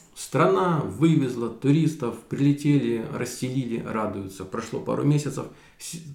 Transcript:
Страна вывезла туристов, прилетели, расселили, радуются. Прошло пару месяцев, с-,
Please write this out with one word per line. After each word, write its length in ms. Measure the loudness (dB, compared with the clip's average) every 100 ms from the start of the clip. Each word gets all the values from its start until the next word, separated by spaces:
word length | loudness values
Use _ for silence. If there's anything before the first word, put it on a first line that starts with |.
| _
Страна 680 | -16 -4 2 4 4 2 0 -2
вывезла 640 | 2 4 6 2 -2 -6
туристов, 680 | -2 2 4 4 0 -6 -6 -8
прилетели, 720 | 2 4 4 4 4 4 -2 -4
расселили, 680 | -6 -6 -6 -4 -2 -2 -4
радуются. 640 | -4 -4 -2 -4 -10 -10 -10
Прошло 340 | -8 -6 -8
пару 240 | -4 0
месяцев, 440 | 2 2 0 -6 -10 -14 -20 _
с-, 180 | -14 -14 -14